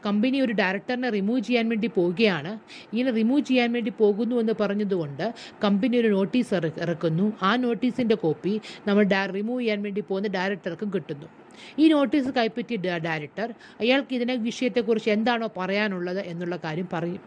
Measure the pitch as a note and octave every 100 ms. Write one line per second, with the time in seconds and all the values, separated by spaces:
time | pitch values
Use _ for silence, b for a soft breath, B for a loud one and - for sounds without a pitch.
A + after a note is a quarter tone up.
0 | G#3+ G#3 B3+ C#4 C4 G#3+ F#3+ G3 - B3
1 | B3+ G#3+ G3 B3+ G3+ A#3+ A3+ A3+ A3+ -
2 | F3 F3 A3 E3+ D3 G#3+ - B B G#3+
3 | C4 A3+ A3+ C#4 A#3+ C4 A#3+ A#3+ A#3 -
4 | G#3+ G3+ A#3 B3 A3+ G#3+ G3+ G3+ G#3 F#3+
5 | D3+ C#3 G3 A#3+ B B G#3 G3 A#3+ A#3+
6 | A3+ G3 G3 B3+ A#3+ F#3+ E3 - E3+ E3
7 | E3 D#3+ G#3 G#3+ F#3+ A#3+ B3 A#3 B3+ -
8 | A#3+ A3 E3 D3+ F3 G#3+ B B - G3+
9 | G#3 F#3+ G3 F#3+ G#3+ B3 A#3 G#3 G#3 G3
10 | G#3 F#3+ G#3 F#3+ F#3+ G3+ - E3 G#3 F#3
11 | D#3 D3 D3+ - - B B B D#4 D4+
12 | C4+ D4+ B3+ C4 A3+ A3+ A#3 A#3 F3+ F3
13 | E3 D#3+ D3 - A3+ A3+ B B A3 C4
14 | B3+ B3+ A#3+ B3+ A3+ - B3+ G#3+ G#3+ A3+
15 | A3 G#3 A3+ A#3+ A3+ G#3+ F#3 G3 G#3+ F#3
16 | F3 F#3 F3+ E3+ F3 F3 E3 D#3 F#3 E3+
17 | E3+ F3